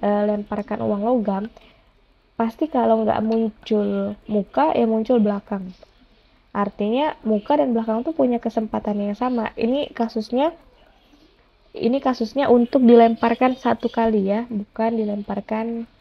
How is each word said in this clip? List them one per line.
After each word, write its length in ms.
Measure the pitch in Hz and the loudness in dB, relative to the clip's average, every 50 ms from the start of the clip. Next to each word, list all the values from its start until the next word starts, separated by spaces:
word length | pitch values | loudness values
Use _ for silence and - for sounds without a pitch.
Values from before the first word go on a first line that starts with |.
eh, 220 | - 202 208 208 208 | -2 0 0 2 2
lemparkan 560 | 208 208 208 208 - 214 208 202 - 208 226 | 0 0 -2 -4 -6 -6 -6 -6 -6 -6 -4
uang 200 | 226 220 214 202 208 | -2 -2 -2 -2 0
logam, 400 | 233 254 240 202 208 190 196 208 233 - - - - _ _ _ _ _ _ _ _ _ _ _ _ _ | 0 0 0 0 0 -2 -4 -4 -8 -12 -16 -20 -20 _ _ _ _ _ _ _ _ _ _ _ _ _
pasti 320 | - 226 226 - - 320 311 | -4 -4 -2 -2 -4 -4 -2
kalau 320 | - 247 226 226 226 220 | 0 0 2 2 2 2
nggak 240 | 220 214 - - 214 | 2 0 0 0 0
muncul 880 | 220 226 226 226 214 - - - - 220 208 208 202 202 196 196 208 208 - - - | 0 0 0 0 -2 -4 -6 -4 -2 0 0 0 0 -2 -2 -4 -4 -6 -10 -8 -4
muka, 480 | 214 208 196 - - 262 294 320 - | -2 -2 -2 -2 0 0 2 2 2
ya 80 | - 233 | 2 2
muncul 320 | 220 220 220 226 - 254 233 202 | 2 0 0 0 2 2 2 2
belakang. 480 | 208 202 202 - - 202 196 185 185 185 - - _ _ _ _ _ _ _ _ _ _ _ _ _ | 2 0 -2 -6 -6 -8 -8 -8 -10 -14 -18 -20 _ _ _ _ _ _ _ _ _ _ _ _ _
Artinya 640 | - 202 202 202 - - 202 208 233 262 302 302 - - - | -4 -4 -4 -4 -4 -4 -2 -2 0 0 0 -2 -4 -4 -4
muka 320 | 220 214 202 208 - 285 | -2 -2 -2 0 0 0
dan 160 | 302 285 262 | 2 2 2
belakang 320 | 233 226 226 226 220 226 254 | 0 -2 -2 -2 -2 -2 -2
tuh 80 | 330 | -4
punya 240 | 320 - 269 247 240 | -2 0 0 0 0
kesempatan 640 | 233 - 226 - 226 220 214 - 214 - 208 208 202 | 0 -2 -4 -4 -4 -4 -4 -4 -6 -4 -4 -4 -4
yang 160 | 202 208 208 | -4 -4 -4
sama. 400 | - 247 254 254 226 214 - - | -2 -2 -2 -2 -2 -4 -4 -4
Ini 320 | - - 233 262 285 285 - - | -2 -2 0 0 0 -2 -4 -4
kasusnya, 560 | - 233 226 - 226 220 - 240 254 294 330 330 - - - _ _ _ _ _ _ _ _ _ _ _ _ _ _ _ _ _ _ _ _ | -4 -4 -4 -4 -6 -6 -2 0 0 0 0 -2 -6 -18 -20 _ _ _ _ _ _ _ _ _ _ _ _ _ _ _ _ _ _ _ _
ini 240 | - - - 226 254 | -8 -2 -2 0 0
kasusnya 560 | 277 - 262 247 - 233 208 - 269 277 - | 0 0 -2 -2 -2 -4 -4 -2 -2 2 4
untuk 320 | 240 240 240 - - 269 247 | 4 4 4 2 2 4 6
dilemparkan 720 | 233 240 233 233 226 226 - - 233 233 - 254 262 254 | 8 8 8 8 6 4 2 0 0 0 2 2 0 0
satu 320 | - - 240 226 - - 226 | 0 -2 -2 -2 0 -2 -4
kali 400 | - 233 226 226 220 208 190 190 | -2 0 0 2 2 0 0 0
ya, 160 | 202 226 240 240 | 0 -2 -4 -4
bukan 480 | 226 196 208 - - - 220 226 233 226 | -6 -8 -8 -8 -6 -4 -2 -2 -2 -2
dilemparkan 880 | 214 208 202 208 202 - 196 202 202 - 214 220 226 233 233 233 233 - _ _ | -2 -4 -4 -6 -6 -6 -6 -8 -6 -6 -6 -4 -4 -4 -6 -8 -10 -12 _ _